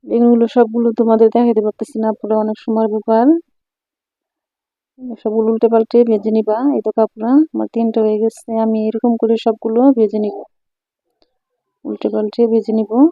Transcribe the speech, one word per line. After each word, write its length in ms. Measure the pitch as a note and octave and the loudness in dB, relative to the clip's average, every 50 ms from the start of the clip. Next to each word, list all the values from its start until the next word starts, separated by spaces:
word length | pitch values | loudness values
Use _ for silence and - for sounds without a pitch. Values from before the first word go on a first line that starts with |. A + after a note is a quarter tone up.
| _ | _
বেগুনগুলো 400 | A3 G#3 A#3 A#3+ A#3+ A#3+ A#3 A#3 | -4 0 2 4 4 4 4 2
সবগুলো 400 | A3 - B3 A#3+ A3 A3 A#3+ A#3 A#3 A3 | 0 2 2 2 2 0 -2 -2 -2 0
তোমাদের 300 | - A3+ A3+ A3+ A3 A3+ A3 | 0 0 0 4 4 4 2
দেখাতে 320 | A3 A#3 A#3+ A#3+ A3+ G#3+ | 4 2 0 2 0 0
পারতেছি 360 | G#3 G#3+ - - G#3+ - - A3+ | -2 -4 -6 -6 -12 -10 -6 -4
না 80 | A3 A3 G#3+ | -4 -4 -4
পুরো, 200 | _ - G3+ A3 A3 | _ -6 -4 -2 -2
অনেক 180 | G#3+ G#3+ G#3+ - | -2 -4 -6 -8
সময়ের 300 | - - A3 A3 A3 A3 | -6 -4 -2 -2 -2 -2
ব্যাপার। 340 | G#3+ G#3+ G3+ - A3 A3+ A#3+ C#4 E4 E4+ - _ _ _ _ _ _ _ _ _ _ _ _ _ _ _ _ _ _ _ _ _ _ _ _ _ _ _ _ _ _ _ B3+ B3 A#3 | -4 -6 -2 0 2 4 4 4 2 2 -2 _ _ _ _ _ _ _ _ _ _ _ _ _ _ _ _ _ _ _ _ _ _ _ _ _ _ _ _ _ _ _ -14 -14 -14
সবগুলো 300 | - _ G#3+ G#3+ A3 A3 A3 | -8 _ -4 -4 -2 -2 -2
উল্টে 180 | A3+ A3+ - A3 | 0 0 0 2
পাল্টে 280 | A3+ A3+ A3+ _ - A#3+ A#3+ | 2 0 0 _ 2 2 2
ভেজে 280 | A3+ A3 G3+ G3+ A3 | 2 0 -2 0 0
নিবা। 260 | G#3+ A3 G#3+ G#3+ G#3+ A3+ C4 C#4+ C4+ | 0 0 0 0 -2 0 0 0 -2
এই 80 | - - | 0 -2
তো 80 | G#3+ | -2
কাপড়া 400 | - A#3 A3 A3 _ A3 G#3+ A#3 C4 D4 D#4+ - | -2 -2 -2 -2 _ -8 -2 2 2 2 2 2
আমার 180 | - A3 A3 G#3 | -2 -6 -6 -4
তিনটা 280 | - A3+ A#3 A3+ A3 A3+ | -4 -2 -2 0 0 0
হয়ে 160 | A3 G#3+ G#3+ G#3 | 0 0 0 0
গেছে, 300 | A3 A3+ - - _ - A3+ A3 | -2 -2 -4 -6 _ -6 -4 -2
আমি 180 | A3 A3 A3 A3 G#3+ | 0 0 0 -2 -2
এরকম 260 | A3 A3 A3+ - A#3+ A#3 | -4 -4 -2 -2 -2 0
করে 180 | A3+ - A3 A3+ | 0 0 -2 -2
সবগুলো 440 | A3 - A#3 G#3+ - - A3+ A3 A#3 B3+ C#4 | 0 0 -4 -4 -2 -6 -4 0 2 4 4
ভেজে 280 | C4+ A#3 A3 G3+ G#3+ G#3+ | 4 4 0 0 0 -4
নিব, 180 | G#3 G#3 - - - _ _ _ _ _ _ _ _ _ _ _ _ _ _ _ _ _ _ _ _ _ _ _ _ _ _ _ _ | -4 -4 -6 -10 -16 _ _ _ _ _ _ _ _ _ _ _ _ _ _ _ _ _ _ _ _ _ _ _ _ _ _ _ _
উল্টে 220 | - G#3+ - - G#3+ | -10 -10 -6 -6 -4
পাল্টে 320 | G#3+ G#3+ G#3+ G#3+ - - A#3 | -2 -2 -4 -4 -2 -2 0
ভেজে 260 | A3 A3+ A3+ G#3+ - G#3+ | 2 2 0 0 0 -2
নিব। 180 | A3 A3 G3 G#3+ A#3+ C#4+ E4+ | -2 -2 -2 2 2 2 2